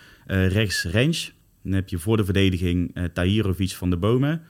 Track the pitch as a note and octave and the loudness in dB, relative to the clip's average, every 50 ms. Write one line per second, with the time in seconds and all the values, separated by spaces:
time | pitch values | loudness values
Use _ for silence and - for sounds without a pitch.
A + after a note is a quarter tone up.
0 | - - - _ - - F#2+ F#2+ F#2 F#2 F#2 G#2+ A2+ G2 - - - F2 E2+ A2 | -20 -20 -20 _ -8 -2 0 2 2 4 2 2 0 0 -2 -4 -2 0 0 2
1 | C3 D#3+ E3 - - - - _ _ _ _ _ - F#2 F#2+ F#2+ F#2 - F#2+ E2+ | 2 2 0 -2 -6 -10 -14 _ _ _ _ _ -6 -4 -2 -2 -2 -4 -6 -4
2 | - A2 A2+ G#2+ G2+ F#2+ F#2 G2 G2 F#2+ F#2 E2+ F#2 F2 F2 F2+ F2 - - F2 | 0 2 2 2 2 2 2 4 4 4 2 0 0 0 0 0 -2 -2 -4 -6
3 | F2+ E2 - F2+ F2+ F#2+ G#2 A2 G2+ F#2+ F2+ G2+ G2 F#2 - - F#2 F2+ F2+ E2+ | -6 -4 -2 0 0 2 2 0 0 -2 -2 -2 -2 -4 -4 -4 -2 -2 0 0
4 | F#2 G#2+ B2 B2+ C#3 D3 E3 D#3+ - | 2 2 2 2 0 0 -2 -4 -8